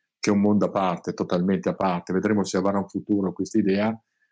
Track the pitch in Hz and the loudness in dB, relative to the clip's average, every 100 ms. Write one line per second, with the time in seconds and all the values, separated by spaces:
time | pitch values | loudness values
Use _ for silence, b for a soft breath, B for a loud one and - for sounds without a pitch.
0 | _ _ - 101 104 104 92 101 95 87 | _ _ 0 2 4 4 2 0 -2 -2
1 | - - - 90 90 95 92 87 95 87 | -6 -6 -2 0 0 0 -2 -2 -2 -2
2 | - 90 107 107 92 98 95 98 95 98 | -2 -2 0 0 0 0 0 0 -2 -6
3 | 82 104 95 87 95 110 98 98 110 113 | -2 0 0 -4 -2 0 2 2 0 -4
4 | _ _ _ | _ _ _